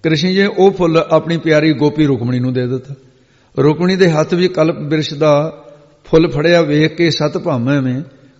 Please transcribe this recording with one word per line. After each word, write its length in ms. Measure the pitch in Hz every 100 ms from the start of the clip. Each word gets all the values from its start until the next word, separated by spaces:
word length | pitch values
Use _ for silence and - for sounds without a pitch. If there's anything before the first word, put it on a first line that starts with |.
ਕ੍ਰਿਸ਼ਨ 280 | 160 156 180
ਜੀ 100 | 190
ਨੇ 40 | 202
ਉਹ 260 | 202 196
ਫੁੱਲ 340 | 190 170 160 156
ਆਪਣੀ 280 | 160 156 165
ਪਿਆਰੀ 360 | 165 151 160
ਗੋਪੀ 320 | 135 147 147 151
ਰੁਕਮਣੀ 340 | 127 120 127
ਨੂੰ 140 | 123
ਦੇ 140 | 127 123
ਦਿੱਤਾ। 280 | 127 - 139 _ _ _ _ _ -
ਰੁਕਮਣੀ 360 | 139 151 180 190
ਦੇ 140 | 185
ਹੱਥ 240 | 156 160
ਵਿੱਚ 200 | 175 180
ਕਲਪ 260 | - 156 -
ਵਿਰਸ਼ 340 | 147 156 151
ਦਾ 500 | 147 156 147 160 - - - _ _ -
ਫੁੱਲ 220 | 165 170
ਫੜਿਆ 340 | 147 160 175
ਵੇਖ 340 | 156 147 156 156
ਕੇ 160 | 170
ਸਤ 260 | - 151 185
ਭਾਵਾਂ 440 | 175 131 120 143
ਵਿੱਚ 240 | 131 127 - - - _